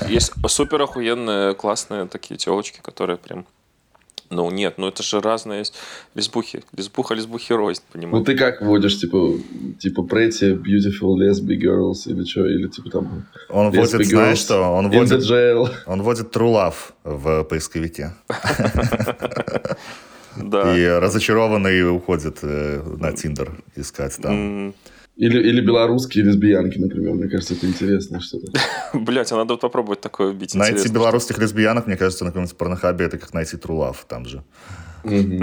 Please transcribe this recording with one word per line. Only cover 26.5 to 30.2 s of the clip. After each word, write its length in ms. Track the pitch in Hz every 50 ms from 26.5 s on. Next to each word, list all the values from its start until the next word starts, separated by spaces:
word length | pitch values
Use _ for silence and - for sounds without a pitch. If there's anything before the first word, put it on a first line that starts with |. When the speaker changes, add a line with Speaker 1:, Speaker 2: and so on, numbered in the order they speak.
| 101 92 87 95 - -
Speaker 2:
например. 340 | 90 95 - 87 87 85 85
Мне 120 | 90 87 -
кажется, 260 | - 92 87 - 90
это 140 | 87 90 92
интересно 540 | 90 - 95 98 101 95 98 - 82 90
что-то. 260 | - - - 87 92 98 101 143 - - - - - - -
Speaker 1:
<laughs> 0 |
Блядь, 360 | 131 110 117 120 131 117 - 120
а 20 |
надо 180 | 113 113 113 120
вот 60 | 117
попробовать 380 | - 120 - 131 113 104 101 -
такое 320 | - 101 - -